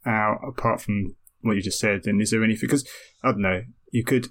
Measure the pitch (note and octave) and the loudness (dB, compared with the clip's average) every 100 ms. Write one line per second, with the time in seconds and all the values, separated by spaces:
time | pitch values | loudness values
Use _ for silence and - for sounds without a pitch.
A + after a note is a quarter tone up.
0 | B2 A2 G#2+ - - - A#2 A2 - G2+ | -2 0 0 -2 -6 -2 -2 -2 -2 -2
1 | F#2+ - - _ A2+ G2+ F#2+ - A2 G2 | -4 -8 -20 _ 0 0 -2 0 0 0
2 | G2+ G2+ G#2+ A2+ A2 G#2+ - C#3+ B2 - | 0 0 2 2 2 2 0 0 -2 -16
3 | - _ B3+ G3+ G2 F#2 - - - B2 | -20 _ -2 2 0 0 -4 -18 -4 -2
4 | - B2+ B2 | 2 0 0